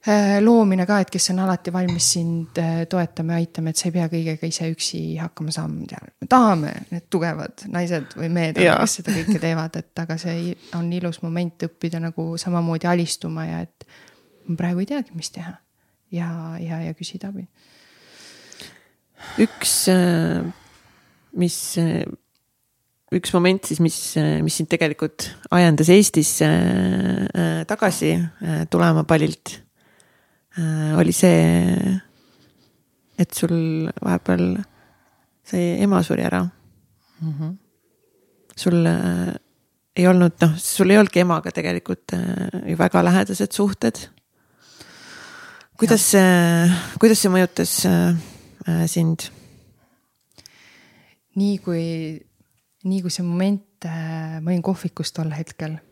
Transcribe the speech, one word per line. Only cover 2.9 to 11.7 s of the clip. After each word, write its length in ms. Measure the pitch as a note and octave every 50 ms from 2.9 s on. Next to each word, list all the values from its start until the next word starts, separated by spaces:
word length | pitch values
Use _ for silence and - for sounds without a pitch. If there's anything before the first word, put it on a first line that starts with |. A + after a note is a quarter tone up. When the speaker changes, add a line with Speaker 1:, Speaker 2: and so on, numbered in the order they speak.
| - F3+ E3+ E3 _ - E3 D#3+ E3+
Speaker 1:
ja 60 | E3+ E3+
aitama, 260 | E3 _ - D#3+ D#3+ D#3+
et 60 | -
sa 100 | - F3+
ei 60 | E3
pea 100 | F3+ E3+ D#3+
kõigega 360 | E3+ E3 E3 E3 D#3+ D3+ -
ise 220 | E3 D#3+ - E3 D#3+
üksi 300 | D#3+ - - - - E3 D#3 D#3+ D#3+ D#3+
hakkama 320 | E3 E3+ _ - D#3 D#3
saama. 300 | D#3+ E3 D#3+ D#3 D3+ -
Ma 80 | - -
tean, 220 | - - - - _ _
me 80 | - -
tahame, 420 | B3 B3+ A#3+ G#3+ F#3+ E3 D3+ D3 - - - - F3
need 160 | E3+ - _
tugevad 540 | - F3 D#3+ E3+ D#3+ D#3 D3+ - - - -
naised 480 | G3+ - F3 F3 E3+ F3 D#3+ C#3 - -
või 140 | - E3+ E3
mehed, 300 | E3+ F3 E3 D#3+ D#3 - F3+
Speaker 2:
Jaa. 140 | E3+ - -
Speaker 1:
kes 200 | A3 A3 - -
seda 140 | F3 - G#3
kõike 240 | F3+ E3 F3+ G#3+ D#3+ -
teevad, 320 | E3 E3 D#3+ D#3+ D#3+ - -
et 220 | - _ _ - E3
aga 120 | E3 D#3+ D#3+
see 160 | E3+ F3+ E3 E3+ E3+
i-, 100 | F3 F3 - - - -
on 100 | F3 E3+ E3+ E3+
ilus 260 | F3+ F3 F3 E3 - -
moment 420 | E3 E3 F3 F3 E3+ - _ -
õppida 340 | E3+